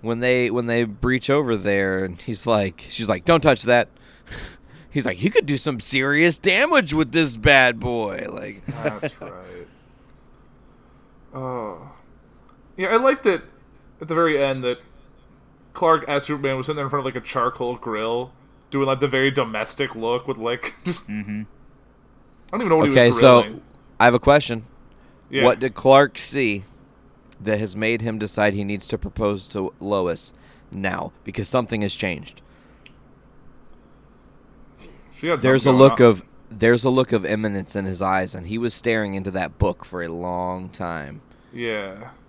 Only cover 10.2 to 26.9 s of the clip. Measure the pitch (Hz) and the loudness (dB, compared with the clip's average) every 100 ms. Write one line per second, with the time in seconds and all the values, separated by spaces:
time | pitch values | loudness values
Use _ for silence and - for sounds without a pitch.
10.2 | _ - - - - - _ - _ - | _ -20 -20 -20 -20 -20 _ -20 _ -20
11.2 | - 131 131 127 107 85 143 - - - | -20 -14 -10 -10 -10 -14 -18 -20 -20 -20
12.2 | _ - - _ - - 185 233 262 277 | _ -20 -20 _ -20 -8 0 2 2 2
13.2 | 226 180 - - _ - - _ 160 160 | 0 0 -4 -20 _ -20 -20 _ -4 0
14.2 | 165 147 139 135 123 123 - - - - | 2 2 0 -2 -4 -6 -10 -20 -20 -20
15.2 | _ - _ _ _ - 170 160 - 143 | _ -20 _ _ _ -2 2 2 2 -4
16.2 | 139 147 139 131 131 147 139 143 131 127 | -4 -4 -2 -4 -4 -6 -4 -4 -4 -8
17.2 | - 135 120 - 123 120 120 107 113 117 | -6 -2 -2 -2 -6 -6 -6 -4 -2 -4
18.2 | 131 - _ _ _ 139 135 131 139 131 | -6 -14 _ _ _ -2 0 0 0 2
19.2 | 135 135 120 107 110 - 135 113 113 123 | 2 0 -4 -4 -8 -6 -6 -4 -2 -2
20.2 | 123 113 113 123 - - 180 170 - 104 | -4 -6 -4 -6 -8 -10 -8 -8 -8 -10
21.2 | 101 107 107 - - - _ _ _ _ | -8 -10 -12 -18 -20 -20 _ _ _ _
22.2 | _ - - 214 226 160 147 135 120 117 | _ -20 -10 -6 2 4 4 6 6 8
23.2 | 131 123 104 113 - - - - 120 120 | 8 8 6 -8 -18 -20 -20 4 4 6
24.2 | - 147 - 113 110 - - - - _ | 4 4 2 -8 -10 -20 -20 -20 -20 _
25.2 | - 135 127 117 127 - 131 135 143 - | -8 2 4 4 -2 0 6 6 6 0
26.2 | - 139 120 101 95 - - | -6 -2 -2 -2 -8 -20 -20